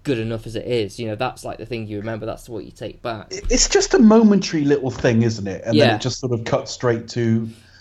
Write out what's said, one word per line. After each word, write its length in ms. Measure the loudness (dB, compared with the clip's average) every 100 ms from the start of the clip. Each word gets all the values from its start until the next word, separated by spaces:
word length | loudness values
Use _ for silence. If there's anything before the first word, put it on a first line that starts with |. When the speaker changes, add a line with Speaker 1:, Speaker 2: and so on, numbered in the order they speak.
Speaker 1:
good 160 | -4 -4
enough 260 | -4 -6 -8
as 100 | -10
it 100 | -4
is. 340 | -2 -2 -6
You 80 | -8
know, 80 | -6
that's, 280 | -6 -8
like, 140 | -12 -12
the 80 | -10
thing 220 | -8 -8
you 100 | -8
remember, 280 | -8 -8 -8
that's 220 | -10 -12
what 160 | -14 -14
you 60 |
take 300 | -14 -14 -10
back. 320 | -10 -10 -12
Speaker 2:
It, 120 | -10 -2
it's 180 | 0 2
just 260 | 2 2
a 60 | 6
momentary 640 | 8 8 8 4 2 0
little 280 | 2 2 0
thing, 320 | -2 2 4
isn't 240 | 2 0 -6
it? 160 | -8 0
And 100 | 2
Speaker 1:
Yeah. 120 | 4
Speaker 2:
then 80 | 2
it 60 |
just 180 | -4 -6
sort 120 | -4
of 120 | -4 -2
cuts 260 | -4 -4
straight 360 | -4 -2 -2 -4
to 400 | -2 0 0 -2 -10 -20 -8